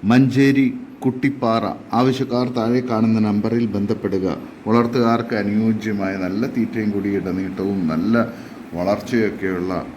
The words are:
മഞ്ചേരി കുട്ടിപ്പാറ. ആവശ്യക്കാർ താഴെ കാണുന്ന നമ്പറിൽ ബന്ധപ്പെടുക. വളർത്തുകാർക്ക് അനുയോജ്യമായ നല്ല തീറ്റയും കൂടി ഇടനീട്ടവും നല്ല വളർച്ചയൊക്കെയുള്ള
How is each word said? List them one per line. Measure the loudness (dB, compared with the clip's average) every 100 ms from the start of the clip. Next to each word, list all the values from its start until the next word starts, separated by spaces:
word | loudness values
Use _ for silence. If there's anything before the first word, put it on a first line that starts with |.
മഞ്ചേരി | 6 6 6 6 4 6 2 0 -12 -4 -4
കുട്ടിപ്പാറ. | 0 -2 0 0 0 0 -6 -4 0
ആവശ്യക്കാർ | 2 2 -2 -2 -2 -2
താഴെ | 0 0 0
കാണുന്ന | 0 2 2
നമ്പറിൽ | 2 2 0 0 0 -2
ബന്ധപ്പെടുക. | -2 -2 -2 0 -2 -4 -8 -12 0
വളർത്തുകാർക്ക് | 2 2 2 2 2 0 -2
അനുയോജ്യമായ | 0 2 2 0 -2 -2 -2 -2 -4
നല്ല | -2 -2 -2
തീറ്റയും | -2 0 -2
കൂടി | 0 0 -2
ഇടനീട്ടവും | -2 -4 -4 -4 -2 0 0
നല്ല | 0 2 2 0 -4 -16 -16 -12 -4
വളർച്ചയൊക്കെയുള്ള | -2 -2 0 0 0 -2 -4 -2 -2 -4 -6